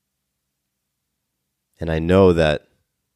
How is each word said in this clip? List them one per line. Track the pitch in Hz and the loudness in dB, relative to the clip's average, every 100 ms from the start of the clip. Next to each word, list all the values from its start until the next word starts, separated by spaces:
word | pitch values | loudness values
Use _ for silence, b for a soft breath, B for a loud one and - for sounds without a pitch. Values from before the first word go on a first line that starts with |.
| _ _ _ _ _ _ _ _ _ _ _ _ _ _ _ _ _ _ | _ _ _ _ _ _ _ _ _ _ _ _ _ _ _ _ _ _
And | 82 | -8
I | 80 | -6
know | 82 95 95 | 0 2 4
that | 82 78 73 - _ _ _ _ | 2 -2 -4 -10 _ _ _ _